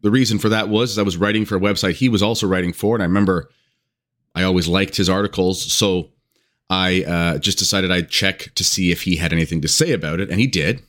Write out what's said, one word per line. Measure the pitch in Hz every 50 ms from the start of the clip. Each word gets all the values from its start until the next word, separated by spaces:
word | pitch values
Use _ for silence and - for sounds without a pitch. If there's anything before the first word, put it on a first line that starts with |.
the | - 104
reason | 107 131 127 117 110 98
for | - 107
that | 110 110 107 101
was, | 107 107 120 123
is | 104
I | 107 101
was | 98 85
writing | 85 98 104 104 110 107
for | - 107
a | 92
website | 95 101 101 - - 95 85
he | - 131 127
was | 113 98 101
also | 107 113 - -
writing | 95 92 92 90 90 87
for, | - - 104 117
and | 117 113
I |
remember | 90 92 101 104 95 92 85 - - _ _ _ _ _ _ _ _ _ _ _ _ _ _ _ _ _
I | 85 92
always | 95 90 90 82
liked | 80 87 95 98 95 -
his | - 95 87
articles, | 92 95 101 101 - - 92 90 92 - - -
so | - - 110 101 92 90 82 - _ _ _ _ _ _ _ _ _ _ _ _
I, | 92 92 92 92 92 92 -
uh, | - 87 85 85 85 82
just | 76 - 101 92 -
decided | 92 - 104 98 92 90
I'd | 92 87 85 -
check | - - 101 95 92 - - - _
to | - -
see | - - - 92 87
if | 87 - -
he | - 90
had | 76 87 80 85
anything | 82 82 - 85 82
to | 73
say | - - - 156 170
about | 135 92 71 76 80 87
it, | 101 -
and | 78 98
he | 123
did. | 135 127 87 73 87 120 135 -